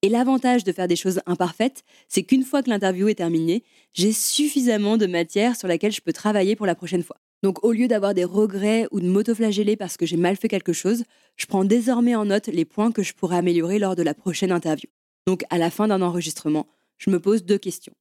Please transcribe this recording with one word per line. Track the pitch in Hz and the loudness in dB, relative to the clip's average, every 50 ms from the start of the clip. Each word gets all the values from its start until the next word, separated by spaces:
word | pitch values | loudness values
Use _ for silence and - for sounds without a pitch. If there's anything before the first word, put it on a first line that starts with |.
Et | - 196 | 2 2
l'avantage | 220 233 254 247 269 254 247 254 247 247 196 | 2 2 2 2 0 0 2 2 0 2 0
de | 190 | -2
faire | 175 - 185 180 | -4 -2 0 0
des | 175 | 0
choses | 170 - 190 185 185 - | 0 0 -2 -2 -2 -2
imparfaites, | - 180 - 180 175 160 - 220 269 - - _ _ _ _ _ _ | -4 -2 -2 -2 -4 -2 -2 -2 -2 -2 -6 _ _ _ _ _ _
c'est | - 190 185 | -4 -4 0
qu'une | - 262 262 262 | 2 2 2 2
fois | 262 - 285 254 | 0 -2 -2 0
que | 254 | 0
l'interview | 226 202 196 190 190 180 196 214 | -2 0 0 0 0 2 0 0
est | 214 | 0
terminée, | - 175 170 170 160 160 165 170 240 - _ _ _ _ _ _ | 0 -2 0 0 0 0 0 0 -2 -4 _ _ _ _ _ _
j'ai | - 175 214 220 | 0 0 0 0
suffisamment | - - - - - 294 294 - 285 254 240 220 208 208 202 220 226 | 0 -2 -2 -2 0 -2 0 0 0 2 2 2 2 2 2 2 2
de | 214 | 2
matière | 180 180 170 170 165 - 202 208 240 240 | 0 0 -2 -2 -2 0 0 0 0 0
sur | - - 185 | -2 -2 -2
laquelle | 170 160 - 208 | 0 0 0 -2
je | 208 - | -2 -2
peux | _ - 160 | _ -4 -4
travailler | - - 214 214 208 185 190 220 | -2 0 0 2 2 2 2 0
pour | 208 214 | 0 0
la | 190 170 | -2 -2
prochaine | - - 160 175 175 165 | -2 -4 -4 -4 -4 -4
fois. | - - _ _ _ _ _ - | -4 -12 _ _ _ _ _ -2
Donc | 196 185 - - | -2 -2 2 2
au | 233 | 2
lieu | 233 220 247 247 | 2 2 2 2
d'avoir | 233 208 196 202 202 | 2 0 0 0 0
des | 180 175 | 0 -2
regrets | 175 180 202 214 214 190 196 196 208 220 226 226 - | 0 2 0 0 0 0 -2 0 0 2 0 0 -2
ou | - 202 | -4 -2
de | 175 180 | 0 2
m'autoflageller | 185 196 214 226 233 202 226 220 208 196 214 202 214 | 2 2 2 0 0 0 0 0 0 0 0 0 0
parce | 220 202 170 - - | -2 -4 -10 -4 -4
que | 170 | -4
j'ai | 165 175 165 | -2 0 0
mal | 175 175 196 190 | 2 0 0 0
fait | - 220 | -2 -2
quelque | - 190 - - 165 | -2 -2 -2 -2 -4
chose, | - - 185 226 233 233 _ _ _ _ _ _ - | -2 0 -2 0 0 -4 _ _ _ _ _ _ -12
je | - | -8
prends | - - 190 190 | -2 0 0 4
désormais | 202 214 247 226 240 254 233 240 240 240 | 4 4 4 4 2 2 2 2 2 2
en | 220 208 | 2 0
note | 208 196 214 - 226 | 0 0 0 -2 -2
les | - 170 160 | -2 -2 -2
points | 156 _ - 214 233 | -2 _ 0 0 0
que | 226 - 190 | 2 0 -2
je | - - | -4 -4
pourrais | _ - 165 180 175 | _ -4 0 0 0
améliorer | 170 180 170 170 160 170 196 214 | 2 2 2 2 0 0 0 0
lors | 208 190 185 | 0 0 0
de | 170 170 | 0 0
la | 165 156 | 0 0
prochaine | - _ 190 165 - - 185 | -2 _ -6 -4 -2 0 0
interview. | 185 170 160 160 156 143 - - _ _ _ _ _ _ _ - | 0 0 0 -2 -2 -4 -4 -16 _ _ _ _ _ _ _ -2
Donc | 185 180 - - | -2 -2 -2 -4
à | - 175 | -2 0
la | 165 170 | 0 0
fin | - - 208 214 | 0 -2 0 0
d'un | 202 190 | 2 0
enregistrement, | 185 175 170 175 170 156 151 - - 156 151 151 147 _ _ _ _ _ _ _ | 0 -2 -2 -4 -6 -6 -10 -6 -4 -2 -2 -2 -4 _ _ _ _ _ _ _
je | - - | -2 0
me | 190 175 | 0 0
pose | 160 196 214 226 180 | 2 2 0 0 2
deux | 170 208 196 | 0 -2 0
questions. | - 190 165 - - - _ _ | 0 -6 -10 -10 -14 -20 _ _